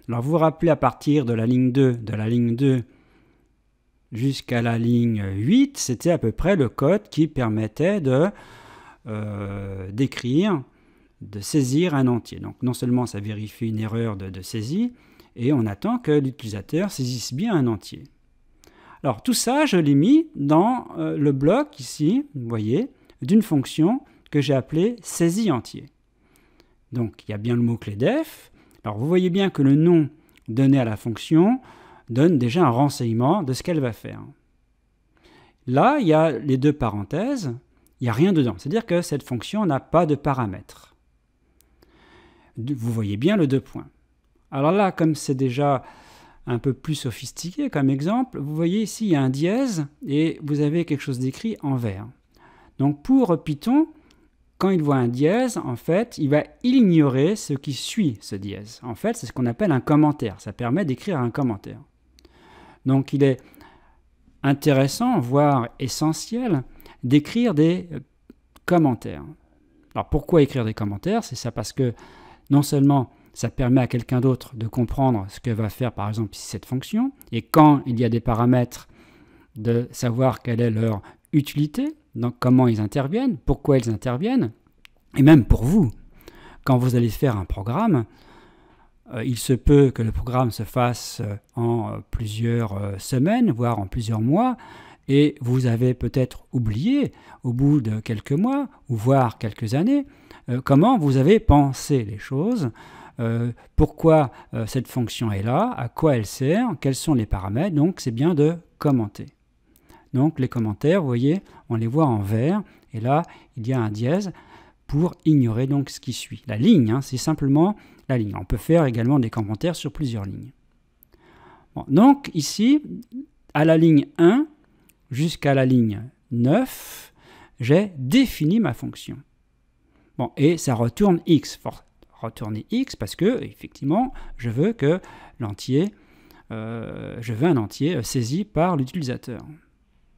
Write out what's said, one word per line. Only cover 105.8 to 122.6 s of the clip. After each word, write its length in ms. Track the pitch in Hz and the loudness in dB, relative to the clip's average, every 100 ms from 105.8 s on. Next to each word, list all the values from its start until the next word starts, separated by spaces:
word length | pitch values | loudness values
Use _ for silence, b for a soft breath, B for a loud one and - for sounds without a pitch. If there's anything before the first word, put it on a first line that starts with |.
| 120 | -8
quoi 260 | - 156 127 | 0 2 2
elle 100 | 104 | -2
sert, 500 | - 131 190 247 151 | -4 0 0 0 -2
quels 140 | 139 | -2
sont 200 | 131 - | -2 0
les 120 | 135 107 | 0 0
paramètres, 500 | 101 95 110 202 147 | -4 -4 -2 -2 0
donc 240 | 156 - | 0 0
c'est 100 | 135 | -6
bien 240 | 113 156 | 0 0
de 220 | 156 151 170 _ - | 2 2 0 _ -4
commenter. 580 | 151 131 104 - 104 _ _ _ _ b b b b 123 | 0 0 0 -8 -20 _ _ _ _ b b b b 0
Donc 220 | 147 - | 0 0
les 100 | 127 | -4
commentaires, 540 | 123 110 101 143 190 | -2 -4 -2 0 0
vous 40 | 143 | 0
voyez, 360 | 120 135 185 - b b | 0 0 0 -4 b b
on 60 | |
les 120 | 117 113 | -4 -2
voit 200 | 139 156 | 0 0
en 160 | 110 | 0
vert. 400 | 101 110 139 208 - b b | -2 -2 0 -2 -6 b b
Et 60 | 113 | -6
là, 200 | 117 147 170 B B - | -2 -2 -2 B B -10
il 100 | 110 | -4
y 60 | |
a 60 | 131 | -2
un 80 | 110 | -2
dièse 420 | 104 120 180 202 - B B B B - | -2 -2 -2 -4 -12 B B B B -6
pour 280 | 143 175 - - | -2 -2 -2 2
ignorer 400 | 147 117 110 131 | 4 4 0 -2
donc 240 | 143 135 | -2 -4
ce 100 | - | -10
qui 140 | - | -10
suit. 280 | 117 - 110 - | -10 -12 -16 -8
La 100 | 107 | 0
ligne, 340 | 160 208 110 | 4 6 4
hein, 120 | 123 | 0
c'est 160 | 139 127 | -4 -6
simplement 580 | - 151 139 139 180 208 b b - | -4 -2 0 2 2 0 b b -4
la 80 | 127 | -2
ligne. 180 | 104 | -2
On 120 | 98 90 | -6 -6
peut 100 | 107 | -4
faire 300 | - 165 143 | 2 4 4
également 320 | 120 117 143 | 0 2 2
des 100 | 113 | 0
commentaires 480 | 120 104 107 165 165 | -2 -6 -4 -4 -4
sur 160 | 147 | -8
plusieurs 320 | - 139 113 | -6 -6 -6
lignes. 280 | 98 101 117 _ _ _ _ _ _ b b b b b b | -8 -12 -14 _ _ _ _ _ _ b b b b b b
Bon, 100 | - - | -12 2
donc 420 | 151 254 277 - | 6 8 6 2
ici, 500 | 165 139 - | -6 -4 0